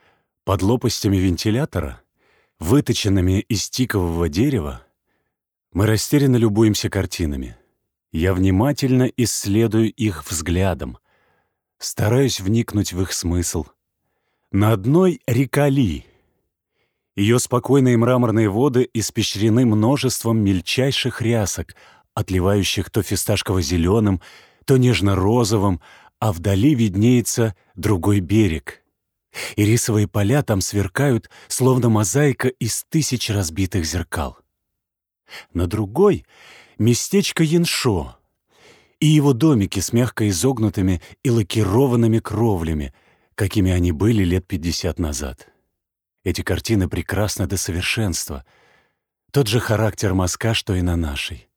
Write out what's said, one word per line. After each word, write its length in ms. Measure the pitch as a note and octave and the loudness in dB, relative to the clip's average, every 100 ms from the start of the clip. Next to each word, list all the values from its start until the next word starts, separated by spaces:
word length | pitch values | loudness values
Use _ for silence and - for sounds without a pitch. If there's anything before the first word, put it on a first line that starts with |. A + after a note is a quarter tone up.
| _ _ _ _ | _ _ _ _
под 180 | - G2 | -4 0
лопастями 540 | F#2+ B2 A#2 - G#2+ G2 | 2 2 0 -2 0 2
вентилятора, 840 | F#2 E2+ A2 A2+ D3+ F2+ C#2+ B1 _ _ _ _ _ - | 2 0 0 -2 -2 -6 -8 -12 _ _ _ _ _ -8
выточенными 800 | D#2 C#3 C#3+ A#2 G#2 G2 F2+ F#2+ | 2 2 2 -2 0 2 2 0
из 280 | - G2+ - | -2 -6 -4
тикового 600 | - B2 G2+ F2 E2 E2+ | -4 -2 -2 -2 -2 -2
дерева, 580 | D#2 C#3+ B2+ D2 B1 _ _ _ _ _ _ _ _ _ | 0 0 0 -4 -10 _ _ _ _ _ _ _ _ _
мы 140 | F2 G#2+ | 0 2
растерянно 500 | G#2+ - D3 C#3 B2 | 2 2 2 4 4
любуемся 520 | A2+ G2+ A2+ G#2 G2+ | 2 4 4 2 -2
картинами. 680 | G2+ F2 - D#2 C#2 B1 A1 _ _ _ _ _ | -2 -4 -4 -4 -4 -10 -16 _ _ _ _ _
Я 220 | E2 F#2 | -2 0
внимательно 760 | F#2 F#2+ F#2+ C3 D3 C3+ B2+ B2+ - | 2 2 4 2 0 0 2 2 0
исследую 760 | A2+ - G2 G#2 A2+ A2 A2 | -2 -2 -2 0 2 2 0
их 320 | - G#2+ E2 - | 0 -4 -4 -8
взглядом, 680 | E2 D#2+ F2 F#2+ D2 B1 B1 _ _ _ _ _ _ _ - | -8 -2 0 0 -2 -8 -14 _ _ _ _ _ _ _ -14
стараюсь 600 | - - G#2+ B2+ C3+ - | -10 -2 2 2 2 0
вникнуть 540 | F#2+ A2+ A#2 G#2 F#2+ | -2 0 0 -2 -2
в 100 | F2+ | -4
их 100 | F#2+ | -4
смысл. 540 | - F2 F2 E2+ E2+ D2 _ _ _ _ _ _ _ - | -4 -2 -2 -2 -4 -8 _ _ _ _ _ _ _ -4
На 180 | G2 G#2+ | 0 2
одной 500 | A2 G2+ D#3+ F#3 D3+ - | 2 2 4 4 0 -2
река 420 | A#2+ C3+ D3 D3 | -2 0 2 2
Ли. 380 | C#3 G#2+ C#2+ - _ _ _ _ _ _ _ _ _ _ | 2 2 -2 -10 _ _ _ _ _ _ _ _ _ _
Её 240 | - G#2 B2 | -2 2 2
спокойные 600 | - A#2+ - C#3 B2+ A#2 | 2 -2 2 4 4 4
мраморные 500 | A#2+ B2+ A#2+ A2 G#2+ | 4 2 2 2 2
воды 400 | G2+ C#3+ B2 A#2+ | 2 2 2 0
испещрены 720 | A#2 - - G#2 G2 A2 A2+ B2 | -2 -4 -4 -4 0 2 4 4
множеством 720 | G#2+ A2+ C#3+ C3 - A#2 A2+ | 2 2 2 -2 -2 -2 0
мельчайших 840 | G2 F#2 - - C3+ - B2+ - | 2 0 -2 -2 0 -2 -4 -4
рясок, 560 | A2 A#2 G2 - - - - _ _ | -2 0 -2 -6 -10 -14 -20 _ _
отливающих 720 | - F#2 F#2 F#2 G2+ F2+ - - | -8 -2 0 2 2 0 -4 -4
то 140 | A#2 | -4
фисташково-зелёным, 1200 | - G2+ - G2+ - F#2 D2 F2 E2+ A2+ G#2 F#2 - - - _ | -4 -4 -2 -2 -2 -2 0 0 2 2 2 0 -6 -20 -20 _
то 140 | - C3 | 0 2
нежно-розовым, 1040 | B2 G#2 G2 F#2+ F#2+ A#2+ G#2 G#2+ G2 F2 - - - - | 4 2 0 2 2 2 2 0 0 -2 -8 -20 -20 -6
а 120 | A2+ | -4
вдали 420 | E2+ G2 G2 C3+ | -2 -2 2 2
виднеется 800 | C3 A2 F#2 A#2 B2 - - A2+ - _ | 2 0 2 4 2 0 -2 -2 -4 _
другой 460 | G2 F#2+ G2 F2+ G#2 | -6 -2 0 2 0
берег. 640 | E2 G#2+ G2+ D#2 - - _ _ _ _ _ - - - | 2 2 2 0 -8 -20 _ _ _ _ _ -14 -8 -2
И 80 | G#2 | 2
рисовые 420 | A#2 - G#2+ G#2 | 2 0 0 0
поля 340 | G#2+ G2+ C#3+ | -2 0 0
там 200 | C3+ G2 | 0 -2
сверкают, 640 | - G2+ G2 - C#3+ A#2 - - - | -2 -4 -2 0 0 0 -4 -20 -10
словно 420 | - B2+ B2+ A#2 | 0 2 2 2
мозаика 580 | A2 G#2+ C#3+ D3 B2 B2+ | 2 2 2 0 0 -4
из 380 | - A2+ - - | -2 -6 -6 -4
тысяч 400 | D#3+ C3 B2 - | -2 -2 -4 -2
разбитых 560 | G2+ E2+ E2 F#2+ G2 | -2 -2 -4 -2 -2
зеркал. 540 | D#2 F2 D#2+ - C2+ - _ _ _ _ _ _ _ _ _ - - | -2 -4 -6 -6 -8 -10 _ _ _ _ _ _ _ _ _ -20 -10
На 140 | E2+ F2 | -4 -4
другой — 580 | G#2+ G2+ A2+ G3+ C#3+ - _ - - - - | -2 -4 2 2 2 -4 _ -20 -20 -14 -2
местечко 640 | A2 A#2+ - G3 - - | 0 2 0 0 0 0
Яншо 760 | D#3+ E3+ E3+ - B2 F#2 C2+ - _ _ _ _ - _ _ - | 0 2 0 -2 -2 -2 -6 -14 _ _ _ _ -20 _ _ 0
и 60 | D3+ | 4
его 280 | D3+ C#3+ | 4 4
домики 460 | A#2+ D#3+ B2 F#2+ G2 | 4 4 2 0 -2
с 120 | - | -2
мягко 380 | A2+ A#2+ - G#2 | 0 0 0 -2
изогнутыми 720 | F2+ C3 B2 G#2+ G2+ F#2+ F2 - - | 0 0 0 -2 0 -2 -2 -6 -6
и 60 | C3+ | -2
лакированными 920 | A#2 G2 A2 G2+ A2 C#3 A#2+ A2+ A2 | 0 0 -2 2 2 2 2 2 0
кровлями, 760 | - A2+ A#2 F#2 E2 D2+ C#2 _ _ _ _ | -2 -2 0 0 -2 -4 -6 _ _ _ _
какими 360 | - G2+ G#2+ F#2 | -4 -2 0 0
они 220 | F2+ F2+ | 2 0
были 320 | D2+ G#2+ A2 | 0 0 2
лет 220 | F2+ F2+ - | 0 -2 -4
пятьдесят 520 | F#2 E2 D#2 F2 D2+ | -6 -6 -4 -4 -4
назад. 520 | D#2 C#2+ C#2 C2 - _ _ _ _ _ _ _ | -6 -6 -10 -12 -20 _ _ _ _ _ _ _
Эти 180 | F#2+ E2+ | -6 -4
картины 460 | F2+ F2+ - A2 F2+ | -2 -4 0 0 0
прекрасны 600 | F2+ - F#2+ G#2 - G2 | -4 -4 -2 -2 -4 -4
до 80 | G2 | -4
совершенства. 880 | - F2 - - G#2 D#2+ - C#2+ - _ _ _ _ _ _ _ _ | -4 -6 -4 -4 -4 -4 -8 -12 -16 _ _ _ _ _ _ _ _
Тот 160 | C#3+ A#2 | -2 0
же 100 | A#2 | 0
характер 560 | - G#2+ A2 - G2+ | 0 0 0 -2 -2
мазка, 400 | F#2 F2+ - A2+ | 0 -2 -2 -2
что 180 | A2 - | -2 -2
и 80 | F#2 | -2
на 140 | F2+ | 0
нашей. 540 | E2+ D#2 C#2+ - - _ | -2 -2 -6 -10 -12 _